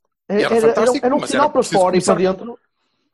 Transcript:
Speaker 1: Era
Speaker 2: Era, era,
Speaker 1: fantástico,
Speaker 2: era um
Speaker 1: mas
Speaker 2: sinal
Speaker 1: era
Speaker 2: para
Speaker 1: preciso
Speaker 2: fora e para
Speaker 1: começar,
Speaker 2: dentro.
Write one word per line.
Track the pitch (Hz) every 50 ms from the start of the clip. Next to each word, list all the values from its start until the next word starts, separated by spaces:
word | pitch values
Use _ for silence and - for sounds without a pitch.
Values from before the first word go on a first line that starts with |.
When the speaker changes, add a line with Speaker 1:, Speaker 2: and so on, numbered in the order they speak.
| _ _ _ _ _ -
Speaker 1:
Era | 190 202 202
Speaker 2:
Era, | - 226
era, | 233 220 226 226
Speaker 1:
fantástico, | 208 214 247 247 285 -
Speaker 2:
era | 247 277
um | 285
Speaker 1:
mas | - -
Speaker 2:
sinal | - 254 285
Speaker 1:
era | 302 294
Speaker 2:
para | 262
Speaker 1:
preciso | 226 - - 196
Speaker 2:
fora | 180 185 185
e | 185 180
para | - 190
Speaker 1:
começar, | 165 185 185 190
Speaker 2:
dentro. | 185 - 240 233 _ _ _ _ _ _ _ _ _ _ _